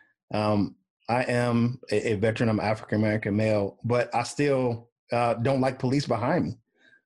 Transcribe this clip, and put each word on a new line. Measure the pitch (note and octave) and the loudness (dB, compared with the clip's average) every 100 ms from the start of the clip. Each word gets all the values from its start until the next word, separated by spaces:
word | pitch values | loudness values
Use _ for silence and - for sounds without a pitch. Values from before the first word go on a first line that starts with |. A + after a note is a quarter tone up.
| _ _ - | _ _ -8
Um, | G#2 G#2+ G#2 F#2+ - _ _ - | -2 2 2 0 -4 _ _ -4
I | A#2+ | -2
am | B2+ B2 A#2+ A#2 A#2+ B2+ - | 0 0 0 2 0 -2 -4
a, | G#2 A#2+ | -2 0
a | G#2+ | 0
veteran. | A2+ A2 A2+ | 0 0 0
I'm | G#2+ | 0
African-American | F#2+ A2 - G#2+ G#2+ G#2+ A2 | 0 -4 -2 0 0 0 -2
male, | G2+ A2 G#2+ G2 - | 0 2 0 -2 -4
but | A#2 A#2+ A#2+ | -2 0 0
I | B2 | -2
still, | A#2+ - D3 C3+ B2+ A2+ - _ - | -4 0 0 2 0 -4 -10 _ -4
uh, | A#2 A#2+ | 0 0
don't | A2+ A#2 C3+ | 0 0 2
like | C3 C3 | 0 0
police | C3+ C#3 | 0 0
behind | C#3 A2 B2 E3+ | 0 0 0 0
me. | F2 - _ _ _ _ | -2 -6 _ _ _ _